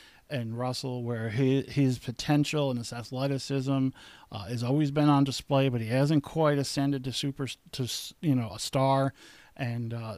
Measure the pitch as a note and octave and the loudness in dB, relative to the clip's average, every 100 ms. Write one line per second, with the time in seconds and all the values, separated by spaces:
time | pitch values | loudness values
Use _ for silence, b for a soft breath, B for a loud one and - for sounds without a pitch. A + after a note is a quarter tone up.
0 | b b _ C#3 A2+ A#2 B2+ B2 C3 B2 | b b _ -6 -6 -4 -4 -4 -6 -6
1 | A#2+ A2+ A2+ A2 C3 C3+ - C#3 C3+ B2 | -4 -4 -2 2 4 4 2 2 2 2
2 | - A#2 - D3 C#3+ D3+ C#3 A#2+ A2+ A#2+ | -4 -8 2 2 2 0 -2 -4 -6 -10
3 | A#2 B2+ C#3 C3+ - C#3 C3 C#3 C3 B | -8 -4 -2 -2 -2 -4 0 2 0 B
4 | B B B G#2 G2+ A#2+ A#2+ D3 C#3+ D3 | B B B -12 -8 -4 0 2 2 4
5 | D3 C#3 C#3 - - C#3 C3+ A#2+ A2 C3 | 6 6 4 0 0 2 2 0 0 2
6 | C#3+ D#3 - D#3+ D3+ C#3+ C3+ C#3+ C#3 C#3 | 4 2 2 2 2 2 0 0 0 0
7 | C3 - C#3+ C3+ C3 - _ - A#2+ - | -4 -4 -4 -4 -6 -8 _ -6 -6 -6
8 | - - D3+ B2+ A2 G#2+ - C#3 C3+ C3+ | -10 -4 2 2 0 -8 -4 0 2 4
9 | C3+ B B B B - B2 A#2 A2+ A#2 | 2 B B B B -8 -6 -4 -6 -6
10 | A2+ | -8